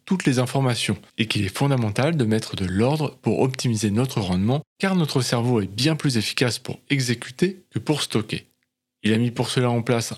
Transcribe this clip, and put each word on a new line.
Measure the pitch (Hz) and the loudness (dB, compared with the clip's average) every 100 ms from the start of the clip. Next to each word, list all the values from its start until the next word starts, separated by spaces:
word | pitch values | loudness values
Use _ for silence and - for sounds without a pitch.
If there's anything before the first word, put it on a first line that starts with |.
| - | -4
toutes | 185 156 | 0 2
les | 123 | 2
informations | 123 143 131 117 - 101 - - | 2 2 0 0 -2 -4 -4 -4
et | 110 | -2
qu'il | 110 98 | -2 -2
est | - | 0
fondamental | 139 135 110 104 139 170 | 0 2 0 0 0 2
de | 110 | 2
mettre | 110 - - | 0 -2 -4
de | 92 | -2
l'ordre | 95 120 160 143 - | 2 2 2 -2 -4
pour | - 104 | 0 2
optimiser | 123 127 131 110 107 | 2 0 -2 0 0
notre | 104 131 120 | 0 0 -2
rendement, | 95 90 104 139 - - | 0 2 2 0 -4 -4
car | 196 185 | 0 2
notre | 151 139 | 2 0
cerveau | 123 123 120 117 | 0 0 2 2
est | 95 | 0
bien | 101 135 160 | 0 0 2
plus | 147 117 | 0 0
efficace | 98 - 127 - | -2 0 0 -2
pour | - - - | -8 -12 -2
exécuter | 139 123 117 - - 180 196 _ | 0 0 -2 -6 -2 -2 -2 _
que | - | -6
pour | - 147 | -2 -2
stocker. | - 117 101 - - _ _ _ _ _ | -2 -2 -2 -8 -12 _ _ _ _ _
Il | 107 | 0
a | 113 | 2
mis | 120 | 0
pour | 117 117 | -2 -2
cela | - 123 | 0 2
en | 120 | 0
place | 113 120 110 | 0 0 -2